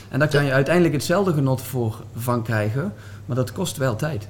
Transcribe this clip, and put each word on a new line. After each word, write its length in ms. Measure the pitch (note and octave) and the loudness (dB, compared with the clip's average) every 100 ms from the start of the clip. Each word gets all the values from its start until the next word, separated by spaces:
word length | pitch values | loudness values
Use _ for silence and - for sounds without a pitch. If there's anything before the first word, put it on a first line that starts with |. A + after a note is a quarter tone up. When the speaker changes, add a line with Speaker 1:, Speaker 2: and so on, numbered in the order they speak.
| - | -4
Speaker 1:
En 100 | C3+ | 0
daar 80 | D3+ | 2
kan 140 | C#3+ | 4
Speaker 2:
Ja. 60 | C#3+ | 2
Speaker 1:
je 60 | |
uiteindelijk 400 | C3 C#3+ F3 E3+ | 2 4 4 4
hetzelfde 400 | C#3+ - F3+ F#3+ | 2 2 2 2
genot 280 | C#3+ C3+ C3 | 2 2 0
voor 340 | - C3 A#2 - - A#2 | -2 -2 -2 -2 -10 -8
van 280 | A#2+ A#2+ | -2 -2
krijgen, 500 | A2+ A2 G#2+ B2+ G3 - - - - | 0 0 0 0 -4 -6 -14 -16 -6
maar 100 | B2 | -2
dat 160 | B2+ | -2
kost 260 | - C3+ - | -2 -6 -2
wel 180 | C3 A2 | -2 0
tijd. 320 | D3+ A#2 | -2 -4